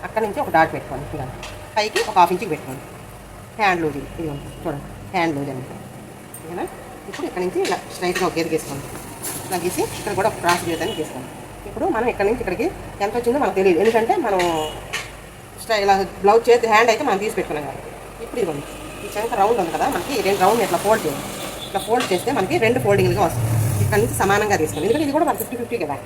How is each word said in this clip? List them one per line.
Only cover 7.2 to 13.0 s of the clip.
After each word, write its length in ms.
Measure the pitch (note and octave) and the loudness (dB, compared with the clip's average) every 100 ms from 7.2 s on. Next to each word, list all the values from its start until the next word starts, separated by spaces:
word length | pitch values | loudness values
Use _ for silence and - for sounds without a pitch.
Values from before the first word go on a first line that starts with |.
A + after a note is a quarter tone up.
| C#4+ | -6
ఇక్కడ 120 | F3+ F3+ | -2 -2
నుంచి 140 | F4 F#4+ | 0 0
ఇలా 120 | F3 - - | -2 -4 -4
స్ట్రైట్గా 280 | F3+ F3+ G#3+ | -2 0 0
ఒక 60 | E3+ | 0
గీత 100 | D#3+ | 0
గీసుకోండి. 320 | D#3 - C#3 - - - - - - - | -2 -2 -8 -10 -12 -12 -10 -10 -8 -6
ఇలా 100 | - | -4
గీసి 180 | E3+ - A4 - | -2 -2 -4 -4
ఇక్కడ 140 | - F#3 | -4 0
కూడా 80 | G#3+ | 0
ఒక 60 | - | 2
క్రాస్ 200 | E3+ F3 F3 | 2 2 2
గీతని 260 | D#3+ E3+ A3 | -2 -2 -4
గీసుకోండి. 300 | - B2+ C3 - - - - | -6 -8 -12 -14 -16 -14 -12
ఇప్పుడు 180 | - E4+ | -2 0
మనం 120 | B3 A#3+ | 2 0
ఇక్కడ 120 | - G3+ | 2 2
నుంచి 120 | A#3+ | 2
ఇక్కడికి 220 | - F3 D4+ - - - | -2 0 -2 -2 -14 -4